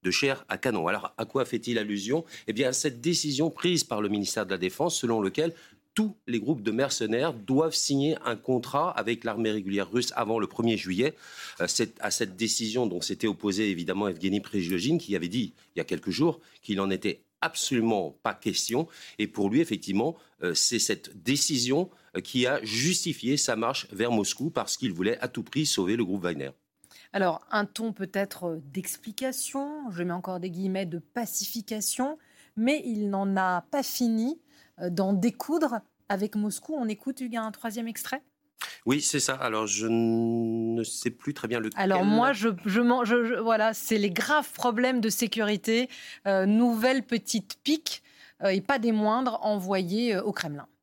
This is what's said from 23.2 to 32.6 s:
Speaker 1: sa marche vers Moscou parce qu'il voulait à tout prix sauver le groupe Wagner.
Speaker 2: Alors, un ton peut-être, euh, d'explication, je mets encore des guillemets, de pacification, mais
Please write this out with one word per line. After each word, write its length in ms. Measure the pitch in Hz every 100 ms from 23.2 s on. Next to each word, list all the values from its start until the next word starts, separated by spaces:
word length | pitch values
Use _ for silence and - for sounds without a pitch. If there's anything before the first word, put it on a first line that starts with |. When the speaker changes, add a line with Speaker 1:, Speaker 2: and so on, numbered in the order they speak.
| 117 147
Speaker 1:
sa 180 | - 110
marche 320 | 117 135 -
vers 220 | 98 117
Moscou 380 | 113 101 - 143
parce 260 | 131 104 -
qu'il 160 | 127
voulait 260 | 85 95 120
à 80 | 123
tout 160 | 120
prix 240 | 110 147 151
sauver 300 | - 90 117
le 80 |
groupe 180 | 95 98
Wagner. 280 | - 78 69 - _ _ _ - -
Speaker 2:
Alors, 340 | 202 185 160 -
un 140 | 214
ton 280 | 202 - 226
peut-être, 520 | 208 190 196 196 -
euh, 180 | 175 160 139
d'explication, 1160 | 190 - - - 208 262 247 - 269 285 302 262
je 120 | 170
mets 100 | 175
encore 280 | 180 185 185
des 100 | 185
guillemets, 360 | 170 190 190 185
de 120 | 170
pacification, 1200 | - - 226 - - 233 202 214 208 - 262 311 _ _ -
mais 260 | -